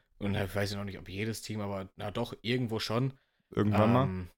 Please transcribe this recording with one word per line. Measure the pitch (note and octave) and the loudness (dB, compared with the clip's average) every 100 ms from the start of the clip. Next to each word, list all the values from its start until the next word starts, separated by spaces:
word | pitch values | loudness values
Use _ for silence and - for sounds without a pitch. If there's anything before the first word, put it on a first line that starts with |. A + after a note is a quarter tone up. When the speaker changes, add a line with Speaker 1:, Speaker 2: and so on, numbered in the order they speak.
| _ - | _ -6
Speaker 1:
Und, | G2+ G2+ | -2 0
äh, | F#2+ | -2
weiß | G2+ G2+ | -2 -2
ich | G2+ | -2
noch | |
nicht, | G2+ F#2 | -8 -10
ob | F2+ | -10
jedes | F#2+ A2 G#2+ | -6 -4 -4
Team, | - G#2+ | -6 -6
aber | G2+ G2 F#2+ - | -4 -4 -8 -8
na | G#2 | -6
doch, | A2 A#2 - | -4 -6 -6
irgendwo | A2 B2+ A#2+ A2 | -2 0 0 -2
schon. | - A2+ C3+ - _ _ _ | -2 0 0 -4 _ _ _
Speaker 2:
Irgendwann | - G#2 G#2 G#2+ | 2 4 6 6
mal. | A#2+ | 6
Speaker 1:
Ähm, | C3 F#2 F2 | 4 0 -8